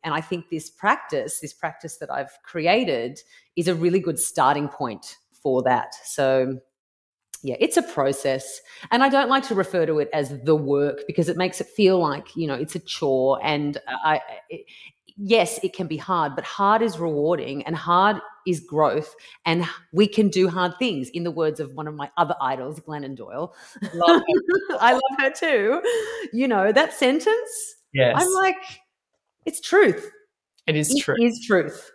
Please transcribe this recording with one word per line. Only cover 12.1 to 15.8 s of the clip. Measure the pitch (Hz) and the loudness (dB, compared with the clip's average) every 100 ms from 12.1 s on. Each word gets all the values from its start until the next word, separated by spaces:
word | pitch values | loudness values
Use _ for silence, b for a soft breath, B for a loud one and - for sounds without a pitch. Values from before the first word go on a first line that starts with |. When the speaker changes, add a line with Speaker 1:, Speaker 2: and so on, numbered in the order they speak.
| 143 - - | -2 -8 -6
Speaker 1:
you | 160 | -4
know, | |
it's | 131 156 | -4 -6
a | 180 | -8
chore. | - - 147 135 131 135 | -10 -4 0 2 2 0
And | 147 147 147 143 - | 0 -2 -2 -6 -8
I, | 123 131 151 - - _ | -4 0 0 -2 -18 _
it, | 160 - B B _ _ - | -18 -18 B B _ _ -12
yes, | 196 226 170 - | 2 2 2 -2
it | 185 | -6
can | - | -6